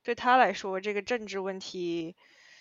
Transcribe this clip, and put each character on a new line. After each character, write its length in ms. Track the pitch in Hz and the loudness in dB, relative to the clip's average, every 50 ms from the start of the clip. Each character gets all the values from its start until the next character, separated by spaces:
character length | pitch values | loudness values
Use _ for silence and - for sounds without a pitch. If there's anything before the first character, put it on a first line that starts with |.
对 140 | - 240 240 | -6 -6 -4
他 220 | - 240 254 254 | 0 4 6 8
来 140 | 262 240 180 196 | 8 8 6 4
说 260 | - - 196 190 190 | -2 -6 -4 -4 -4
这 120 | 190 214 202 | -4 -4 -4
个 60 | 202 196 | -4 -2
政 240 | - 247 233 214 | -2 -4 -4 -4
治 120 | 202 196 196 | -6 -6 -4
问 200 | 185 196 190 190 | -4 -4 -6 -6
题 560 | 190 - - 185 175 170 170 170 165 165 185 _ _ _ _ _ - - - - | -10 -10 -6 -4 -4 -2 -2 -2 -4 -6 -10 _ _ _ _ _ -20 -20 -20 -20